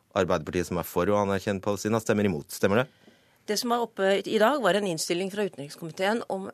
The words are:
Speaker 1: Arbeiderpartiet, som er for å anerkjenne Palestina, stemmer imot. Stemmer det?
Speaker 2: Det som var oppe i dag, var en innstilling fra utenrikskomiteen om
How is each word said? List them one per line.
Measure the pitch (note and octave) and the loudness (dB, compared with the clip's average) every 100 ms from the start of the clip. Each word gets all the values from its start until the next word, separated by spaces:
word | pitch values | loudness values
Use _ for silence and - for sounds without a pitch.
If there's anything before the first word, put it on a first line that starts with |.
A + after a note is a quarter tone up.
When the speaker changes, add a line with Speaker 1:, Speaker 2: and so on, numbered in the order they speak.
| _ G2+ | _ 0
Speaker 1:
Arbeiderpartiet, | F2+ F2 D2+ F2 E2+ | 2 0 0 -2 -2
som | F2 | -2
er | |
for | D#2+ F2 F2+ | -2 0 2
å | G#2 | 2
anerkjenne | G2 G2 - G2 | 2 0 -2 -2
Palestina, | G#2 G2 G#2+ A2+ | -2 -2 0 0
stemmer | - G#2 G2+ | 0 2 2
imot. | D2+ - | 0 -6
Stemmer | - G2 G#2+ | -2 2 2
det? | C#3+ _ _ _ _ _ - | 0 _ _ _ _ _ -6
Speaker 2:
Det | G#3 | -4
som | A#3+ | 0
var | A#3+ A#3 | -2 -2
oppe | - F#3+ G3 - | 0 2 2 2
i | G#3+ | 4
dag, | A3 D4 | 4 4
var | G3+ | 2
en | G3 G3+ | 2 0
innstilling | D#3+ - F3 F#3+ | -2 -2 -2 -2
fra | G3 G3 | -4 -4
utenrikskomiteen | - D3 - E3 D#3 F#3+ A3+ - | -6 -12 -12 -10 -2 0 0 -2
om | F#3+ G3 | -6 -6